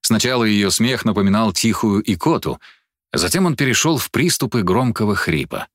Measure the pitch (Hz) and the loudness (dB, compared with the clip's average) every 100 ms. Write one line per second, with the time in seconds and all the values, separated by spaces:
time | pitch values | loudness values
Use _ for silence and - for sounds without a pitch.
0 | - 110 123 127 113 104 101 - 117 127 | 0 0 0 0 2 2 2 2 0 0
1 | 113 101 98 101 113 92 113 104 110 101 | 0 0 2 2 0 0 0 0 0 0
2 | - 95 156 147 - 64 - _ _ _ | 0 0 0 0 -2 -8 -12 _ _ _
3 | _ - 87 185 180 131 135 110 156 147 | _ -4 -2 0 0 0 0 2 0 0
4 | - - 170 - 127 120 90 98 127 110 | -2 -2 0 0 -2 0 2 2 0 0
5 | 104 98 - 80 64 - - | 0 0 0 -2 -4 -8 -12